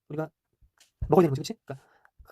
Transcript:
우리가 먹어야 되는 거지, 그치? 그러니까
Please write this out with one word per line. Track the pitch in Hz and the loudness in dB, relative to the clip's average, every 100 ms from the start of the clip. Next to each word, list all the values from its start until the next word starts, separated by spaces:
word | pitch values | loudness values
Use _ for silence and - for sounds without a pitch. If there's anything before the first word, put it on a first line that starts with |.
| _ | _
우리가 | 151 156 _ _ _ _ _ _ _ - | -8 -8 _ _ _ _ _ _ _ 2
먹어야 | - | 4
되는 | 165 | 4
거지, | 135 | 0
그치? | - - | -6 -10
그러니까 | - 131 _ _ _ _ - | -12 -16 _ _ _ _ -6